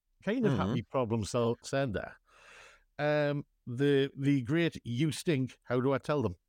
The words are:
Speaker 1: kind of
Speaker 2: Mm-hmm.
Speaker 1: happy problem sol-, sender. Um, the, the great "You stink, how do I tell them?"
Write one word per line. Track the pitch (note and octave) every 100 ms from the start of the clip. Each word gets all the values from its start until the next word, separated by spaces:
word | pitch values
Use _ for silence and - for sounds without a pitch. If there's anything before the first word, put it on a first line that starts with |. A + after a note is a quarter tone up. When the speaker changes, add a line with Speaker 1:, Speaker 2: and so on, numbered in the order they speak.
| _ _
Speaker 1:
kind | - B3 A3
of |
Speaker 2:
Mm-hmm. | C3+ -
Speaker 1:
happy | A#2+
problem | - C3+ A#2 A2+
sol-, | G2 B2 A#2 A#2+
sender. | - C3+ C#3 F2 A1+ - _ _ - - - - _ -
Um, | D3 D3+ D3 D3 - _ -
the, | A#2+ C#3+ C#3 C#3 C#3
the | C#3 C#3+
great | A#2 D#3+ E3 -
"You | - A#2+ D#3
stink, | B2 - C#3 B2+ -
how | - B2+
do | B2+
I | C3+
tell | - D3
them?" | A2 F2